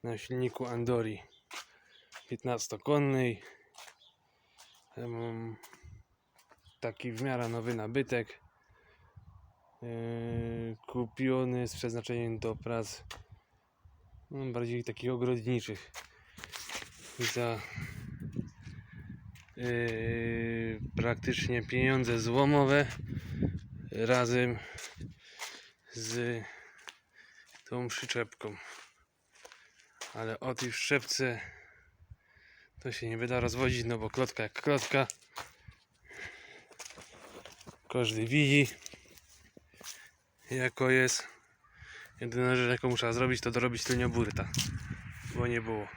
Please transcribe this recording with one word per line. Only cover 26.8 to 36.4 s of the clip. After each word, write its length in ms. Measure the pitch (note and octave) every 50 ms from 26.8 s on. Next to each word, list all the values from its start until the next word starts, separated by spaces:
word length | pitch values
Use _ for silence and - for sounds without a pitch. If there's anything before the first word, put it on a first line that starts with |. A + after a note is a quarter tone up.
| - - - _ _ _ _ - - - - - - - - - _ -
tą 180 | B2+ B2 B2
przyczepką. 680 | A#2+ - - - A#2+ - B2 A2+ G#2+ - _ - G#2+ G#2 - - - - - - - _ _ _ _ _ _ _ _ _ - - - - - - - _ _ - _ _ - - - -
Ale 260 | A2+ A2+ A2 A2 -
o 160 | - C3 B2+
tej 140 | B2 C3 B2
przyczepce 680 | A2 - - - D3 C#3 - - - - C3+ B2+ A#2+ - - - - - - - - - _ - _ _ - _ - _ _ _ _ - - - - - - _ _ -
to 120 | - C3
się 180 | A#2 - A#2+ A2+
nie 80 | A2+
wyda 220 | A2+ A#2+ A#2+ B2+ B2
rozwodzić, 440 | A#2+ A#2+ - B2+ C3 B2+ B2+ A#2+ A2+
no 140 | A2+ A#2+
bo 120 | A2 A2 G#2+
klotka 340 | - C3 C3 - - - A2
jak 180 | G#2+ - -
klotka. 460 | - D3 C#3+ C3 - - - C#3 C3 - - - - _ _ - - - - _ - - - _ _ _ _ _ _ - - - - - - -